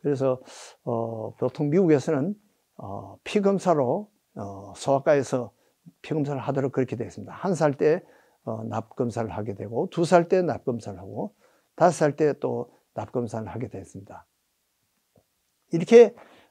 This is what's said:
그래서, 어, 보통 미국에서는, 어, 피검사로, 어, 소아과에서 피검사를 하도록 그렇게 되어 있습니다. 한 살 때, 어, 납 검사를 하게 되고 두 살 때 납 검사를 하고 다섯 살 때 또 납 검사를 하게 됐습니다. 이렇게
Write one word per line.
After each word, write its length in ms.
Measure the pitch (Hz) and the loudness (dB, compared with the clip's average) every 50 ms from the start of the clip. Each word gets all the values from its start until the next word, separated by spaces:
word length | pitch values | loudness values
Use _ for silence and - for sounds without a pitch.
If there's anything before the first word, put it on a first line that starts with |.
그래서, 380 | - 147 147 131 131 135 131 127 - - - - - - - _ - | -4 -2 -2 0 0 0 -2 -2 -6 -16 -20 -20 -20 -20 -20 _ -6
어, 520 | - 120 113 117 113 113 110 110 107 107 | -4 -4 -2 -4 -4 -6 -8 -8 -10 -8
보통 340 | - 127 127 - - 147 147 | -4 -4 -4 -2 -2 -2 0
미국에서는, 640 | 143 185 196 165 156 135 127 - 160 135 139 185 208 - _ _ _ _ _ _ _ - | 2 2 4 4 4 4 2 0 -2 -2 -2 -2 -6 -8 _ _ _ _ _ _ _ -16
어, 400 | - 98 98 104 104 95 98 - - | -14 -12 -10 -12 -12 -14 -18 -18 -10
피검사로, 840 | - - 214 196 196 202 185 - 185 170 151 135 120 139 185 214 - _ _ _ _ - | -2 -2 2 2 2 2 2 2 2 2 2 2 0 0 -2 -4 -10 _ _ _ _ -14
어, 380 | - 104 101 98 98 98 98 90 - | -12 -12 -12 -12 -14 -16 -16 -16 -8
소아과에서 760 | - 139 139 135 131 160 151 143 131 - - 131 120 110 - _ _ _ _ _ _ - - _ | -2 0 0 2 4 2 2 2 2 0 -2 -4 -4 -6 -12 _ _ _ _ _ _ -20 -20 _
피검사를 380 | - - 151 160 143 139 147 131 | -10 -6 -2 -2 -2 -2 -4 -6
하도록 320 | 113 - 139 147 131 139 | -4 -4 -2 -2 -2 -2
그렇게 240 | - - 131 - - | 0 -2 -2 -2 -4
되어 120 | 110 113 - | -8 -8 -10
있습니다. 260 | - - 101 - - | -10 -14 -16 -16 -14
한 220 | - - 190 190 | -6 -4 -2 0
살 180 | 147 160 147 135 | 2 2 0 2
때, 300 | - - 151 156 190 - - - _ _ _ _ _ - | 2 2 2 2 2 -2 -10 -20 _ _ _ _ _ -10
어, 180 | - 110 113 113 | -10 -8 -8 -8
납 320 | 113 107 110 110 - - | -6 -6 -6 -8 -8 -6
검사를 340 | - 131 120 104 120 113 110 | -4 -4 -4 -2 -4 -6 -6
하게 260 | - 107 104 117 104 | -6 -8 -8 -8 -8
되고 340 | 95 - 104 113 123 170 190 | -10 -10 -8 -4 -4 -4 -4
두 140 | - - 175 | -2 -2 0
살 240 | 160 185 175 170 170 | 4 6 4 6 6
때 120 | 196 185 | 2 2
납 220 | 185 165 117 107 - | 2 0 -4 -4 -4
검사를 320 | - 120 117 - 110 101 90 | -4 -6 -4 -6 -10 -14 -14
하고 360 | 92 98 107 117 202 214 _ _ _ _ _ _ _ _ _ | -14 -14 -10 -10 -10 -10 _ _ _ _ _ _ _ _ _
다섯 220 | - 160 180 170 - | 2 2 4 4 4
살 180 | 160 151 139 | 0 0 0
때 180 | - 160 147 139 - | 2 0 0 0 -2
또 320 | - 127 120 117 120 - _ _ _ _ - | -4 -6 -4 -4 -8 -10 _ _ _ _ -12
납 180 | - 110 107 | -12 -10 -8
검사를 360 | - 127 120 110 110 113 110 104 | -6 -6 -6 -4 -6 -8 -10 -8
하게 200 | - 113 127 - | -10 -10 -10 -10
됐습니다. 560 | - 98 95 - - 98 101 - 95 87 - _ _ _ _ _ _ _ _ _ _ _ _ _ _ _ _ _ _ _ _ _ _ _ _ _ _ _ _ - | -12 -14 -16 -16 -18 -20 -18 -18 -20 -20 -20 _ _ _ _ _ _ _ _ _ _ _ _ _ _ _ _ _ _ _ _ _ _ _ _ _ _ _ _ -4
이렇게 440 | - 165 175 - 226 233 233 208 - - - - - - _ _ | -4 -2 2 8 10 10 10 10 6 -6 -20 -20 -20 -20 _ _